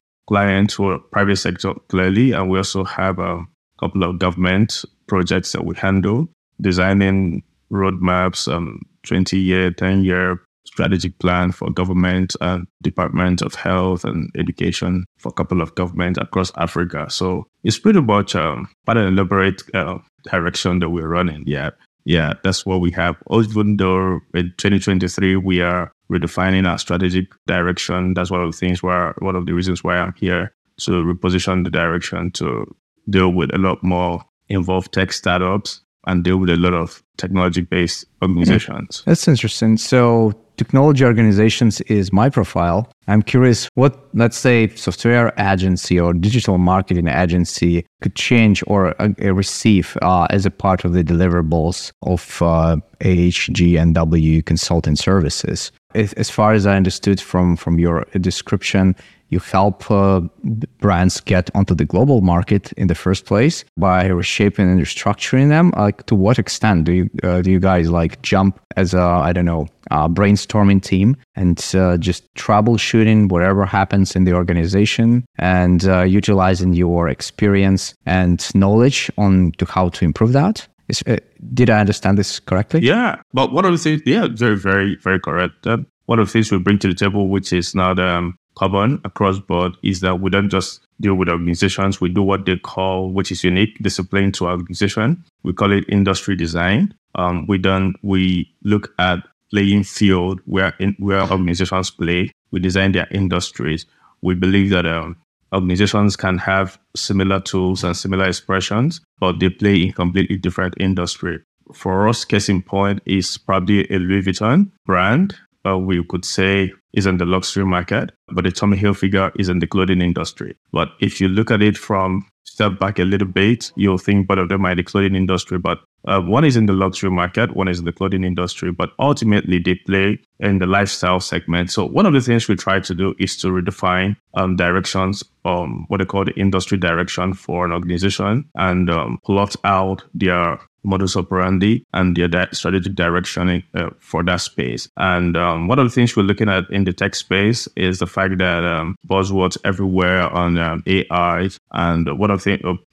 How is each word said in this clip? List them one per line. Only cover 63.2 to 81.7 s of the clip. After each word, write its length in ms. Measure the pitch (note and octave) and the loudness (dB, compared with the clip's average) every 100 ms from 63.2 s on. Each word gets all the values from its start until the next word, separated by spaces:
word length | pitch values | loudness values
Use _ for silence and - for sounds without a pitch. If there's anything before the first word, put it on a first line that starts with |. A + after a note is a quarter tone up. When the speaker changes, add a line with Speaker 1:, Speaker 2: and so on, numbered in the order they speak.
Speaker 2:
place 400 | - G2+ C#3+ - - - | 0 2 2 0 -8 -2
by 280 | F#2 F2+ F#2+ | 2 4 2
reshaping 640 | F2 E2+ - G#2 - F#2 | 0 -2 0 2 4 4
and 100 | F#2 | 4
restructuring 680 | D#2 - G2+ G#2 - C3 C#3+ | 2 -2 -2 -2 0 2 4
them. 240 | D#3 F3 - | 4 4 2
Like, 280 | G#2 - - | 0 -2 0
to 80 | |
what 240 | G#2 G2 B2 | 2 4 2
extent 460 | G2+ - A2 F2+ | 0 0 2 2
do 80 | D#2+ | 2
you, 180 | F2+ F2 - | 2 0 -2
uh, 180 | F2+ F2+ | -2 0
do 100 | F#2 | 2
you 80 | F#2 | 2
guys, 320 | F#2+ F#2 E2 | 4 2 2
like, 300 | E2+ E2 - | 2 0 -4
jump 380 | - F#2+ G2 - - - | -2 2 2 0 -6 -2
as 180 | F#2 | 0
a, 60 | F#2 | 2
I 320 | F2+ F2 D#2 | 2 2 2
don't 140 | F2 F2 | 0 0
know, 200 | E2+ D2+ _ - | 0 -4 _ -4
a 180 | D2+ D#2+ | 0 0
brainstorming 720 | E2+ G2+ G2+ - A2 G2+ G2 | 2 4 2 2 2 4 4
team 340 | - F#2 G#2 C#3 _ | 2 2 2 0 _
and, 240 | - F2+ E2 - | -2 0 0 0
uh, 220 | F#2+ F#2 F2 | 2 2 2
just 360 | F2+ - - | -2 -4 -8
troubleshooting 960 | - - G#2+ A2 A2+ - A2+ A2 A2 G2+ | -8 0 2 4 2 2 4 6 6 4
whatever 340 | F2 F#2 G2 | 4 2 2
happens 500 | F#2 G2+ F#2+ G2 F#2+ | 2 0 2 2 2
in 100 | F#2+ | 2
the 100 | F#2 | 2
organization 920 | F2+ F2 F2 E2+ G2 A2 - A#2 A#2+ B2 - | 2 2 0 2 2 2 2 2 2 -2 -2
and, 480 | F2+ F#2 F2+ F2+ F#2+ | 0 4 4 4 4
uh, 160 | F#2 | 4
utilizing 720 | F#2 G2+ G2 G2 F#2 F#2 F#2 | 4 2 4 2 2 2 2
your 340 | F2 F2 F2 E2+ | 2 2 2 0
experience 840 | - - - G#2 G2 G2 F#2+ - - - | -2 -8 -2 2 4 4 2 -2 -8 -2
and 400 | F#2 F2+ F2 - | 2 2 0 0
knowledge 560 | G2 G2 A2 C3 C3+ - - | 2 4 6 4 2 -4 0
on 360 | G2+ F#2 F2 - | 2 4 2 0
to 60 | |
how 240 | F#2 - F2+ | -2 0 -2
to 140 | - | 0
improve 300 | E2+ - A2 | 0 2 2
that? 340 | C3+ F3 G#3+ - _ - | 4 2 0 -8 _ -8
Is, 140 | - - | -4 -2
uh, 100 | A2+ - _ A#2 | -2 -4 _ -4
did 160 | B2 B2 | 2 4